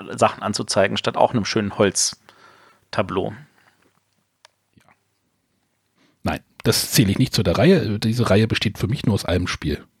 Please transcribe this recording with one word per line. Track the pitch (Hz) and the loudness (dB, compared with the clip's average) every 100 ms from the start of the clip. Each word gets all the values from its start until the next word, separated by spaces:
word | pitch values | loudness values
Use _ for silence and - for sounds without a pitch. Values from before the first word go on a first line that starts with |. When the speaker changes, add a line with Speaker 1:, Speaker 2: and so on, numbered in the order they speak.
| - 110 | -6 0
Speaker 1:
Sachen | 110 - | 0 0
anzuzeigen, | 104 101 107 104 98 104 | -4 -4 -2 2 2 0
statt | 120 - | -2 2
auch | - | 2
einem | 120 | 0
schönen | 95 113 101 - | -2 -2 -2 2
Holztableau. | 101 - - - _ - - _ _ _ _ - 92 92 107 107 151 _ _ _ _ _ _ _ _ _ - _ _ _ _ _ _ _ _ _ _ _ _ _ _ _ _ _ | 2 2 -4 -6 _ -20 -20 _ _ _ _ -6 -4 -4 -4 -8 -18 _ _ _ _ _ _ _ _ _ -20 _ _ _ _ _ _ _ _ _ _ _ _ _ _ _ _ _
Speaker 2:
Nein, | - 78 _ - | -6 -6 _ -6
das | 117 - - | -2 -2 0
zähle | - 98 | 2 2
ich | 98 | 2
nicht | 127 | 0
zu | - | 0
der | 92 87 | 0 4
Reihe. | 147 185 110 101 | 4 4 2 -2
Diese | 113 120 110 | -2 0 2
Reihe | 101 113 | 2 2
besteht | - 110 - | 0 -4 -2
für | 92 | -4
mich | - - | -2 0
nur | |
aus | 98 | 0
einem | - 90 92 | 0 -2 -2
Spiel. | - 73 76 - _ | -4 -4 -6 -8 _